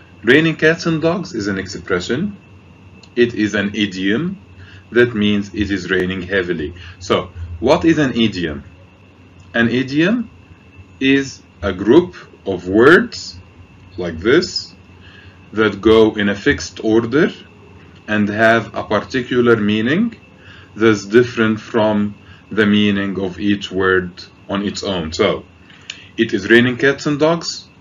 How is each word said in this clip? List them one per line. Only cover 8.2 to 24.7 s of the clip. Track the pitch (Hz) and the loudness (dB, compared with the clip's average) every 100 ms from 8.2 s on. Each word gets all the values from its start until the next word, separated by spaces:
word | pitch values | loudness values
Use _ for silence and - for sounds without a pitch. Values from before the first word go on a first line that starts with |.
| 113 | -2
idiom? | 92 82 71 - - - _ _ - - - - | -2 -6 -8 -14 -20 -20 _ _ -20 -20 -20 -6
An | 117 117 | -2 0
idiom | 120 127 143 175 240 226 - - - - - - - | 0 -2 0 0 0 -4 -14 -20 -20 -20 -20 -20 -4
is | 135 139 135 - - - | 2 2 0 -10 -20 -8
a | 101 | -6
group | 90 101 151 180 - - - - | -2 4 4 4 -4 -20 -12 -8
of | 90 90 | -6 0
words | 101 127 185 240 - - - - - - - - 98 | 4 6 6 4 -6 -16 -18 -20 -20 -20 -20 -18 -10
like | 87 82 | -8 -4
this | 101 147 196 - - - - - - - - - - | 2 2 2 -6 -12 -16 -20 -20 -20 -20 -20 -20 -8
that | 101 110 98 | -2 0 2
go | 110 113 110 104 | 4 6 6 2
in | 101 | -2
a | 101 | -2
fixed | - 139 - - | -2 -2 -6 -6
order | 113 110 113 135 202 - - - - - - - - | 0 0 2 0 0 -2 -18 -20 -20 -20 -20 -18 -6
and | 107 101 | -2 -2
have | 107 113 117 104 104 | 2 2 2 -2 -10
a | |
particular | - 107 - 131 120 123 120 113 | -4 -4 -2 -6 -2 0 2 2
meaning | 104 107 117 165 233 - - - - - - 101 | 2 0 0 0 -2 -6 -18 -20 -20 -20 -18 0
that's | 110 104 98 | 2 2 2
different | 113 117 - 110 110 | 2 4 2 -2 -2
from | - 117 107 104 104 104 - - - | -4 0 0 0 -2 -6 -18 -20 -6
the | 98 104 | 0 2
meaning | 104 104 101 98 95 | 4 2 0 -4 -4
of | 95 87 | -6 -4
each | 104 98 - | -2 -2 -4
word | 92 95 92 90 - - - - | -2 2 0 -2 -10 -20 -20 -8
on | 98 | -6
its | 101 | -6